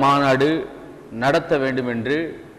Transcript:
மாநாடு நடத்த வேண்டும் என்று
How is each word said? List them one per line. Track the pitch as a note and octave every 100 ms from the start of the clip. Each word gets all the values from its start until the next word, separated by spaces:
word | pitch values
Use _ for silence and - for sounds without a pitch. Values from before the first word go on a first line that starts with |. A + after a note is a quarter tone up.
மாநாடு | C#3 C#3+ C#3 C3 D3 D#3+ - - - - - A2+
நடத்த | C3 E3 - D3+
வேண்டும் | C3+ C3 B2
என்று | A#2 A#2 D3+ D#3+ - -